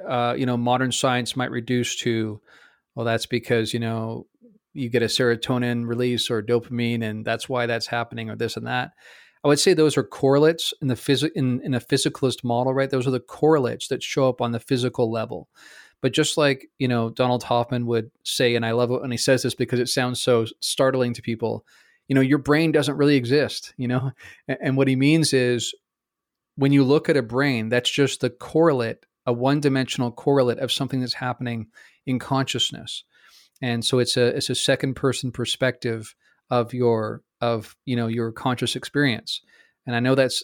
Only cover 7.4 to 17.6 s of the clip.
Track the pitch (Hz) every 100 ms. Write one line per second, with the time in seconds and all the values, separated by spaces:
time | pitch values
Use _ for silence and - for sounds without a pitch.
7.4 | - 127 120 117 - 120 117 117 110 110
8.4 | 117 - 117 123 131 _ - - _ _
9.4 | 143 143 - 160 156 139 - - 135 139
10.4 | 156 165 - - 139 117 - 135 151 -
11.4 | 127 123 196 123 - 135 147 - 131 117
12.4 | 120 120 127 131 135 131 127 127 - -
13.4 | 151 160 120 - - 127 - - 131 123
14.4 | 120 117 - 131 123 120 113 113 110 110
15.4 | - _ - - - _ 135 135 151 -
16.4 | 147 135 - - 127 120 113 113 123 123
17.4 | - 120